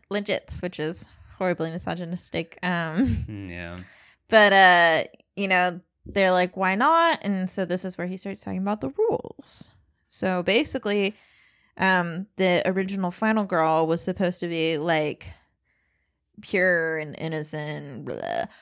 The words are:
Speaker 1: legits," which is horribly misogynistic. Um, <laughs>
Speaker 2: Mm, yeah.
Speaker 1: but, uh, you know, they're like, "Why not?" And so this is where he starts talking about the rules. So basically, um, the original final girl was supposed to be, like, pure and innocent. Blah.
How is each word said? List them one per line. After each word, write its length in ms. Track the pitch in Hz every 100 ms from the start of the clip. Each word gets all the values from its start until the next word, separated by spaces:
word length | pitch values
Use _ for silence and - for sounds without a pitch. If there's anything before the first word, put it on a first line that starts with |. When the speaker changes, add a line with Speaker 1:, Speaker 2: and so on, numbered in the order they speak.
| -
Speaker 1:
legits," 500 | 202 202 180 - -
which 180 | 180 -
is 280 | 156 175 - - - -
horribly 320 | 185 175 160
misogynistic. 880 | 170 - 170 170 175 - 165 165 -
Um, 440 | 180 175 165 165 254
<laughs> 220 | 226 -
Speaker 2:
Mm, 220 | 104 95
yeah. 260 | 87 85 87 90 - _ _ _
Speaker 1:
but, 240 | 220 202
uh, 520 | 196 185 175 170 156 - - _ -
you 100 | 190
know, 340 | 185 180 175 - _ -
they're 260 | 202 190
like, 240 | 180 180 190
"Why 180 | 190
not?" 460 | 196 285 330 330 -
And 260 | 202 190 185
so 160 | -
this 200 | 175 180
is 120 | 185 -
where 120 | 180
he 80 | 185
starts 240 | 202 196
talking 180 | 202 185
about 180 | 196 214
the 100 | 269 285
rules. 720 | 440 - - - - - - _ _ _ _
So 340 | - 196 180
basically, 720 | 180 220 302 262 208 208 294 - _ _ _ _ _ -
um, 500 | 190 180 175 165 196 -
the 260 | 185 175 -
original 440 | 190 190 196 180
final 320 | - 220 220
girl 420 | 196 170 160 160 160
was 160 | 165
supposed 380 | - 180 180 180
to 80 | 175
be, 280 | 165 160 156
like, 500 | 165 160 151 - - - _ _ _ _ _ _ _ _ _ -
pure 580 | - 190 185 170 160 160
and 160 | 151 -
innocent. 840 | 160 156 151 151 151 151 143 131 -
Blah. 400 | 57 50 55 - -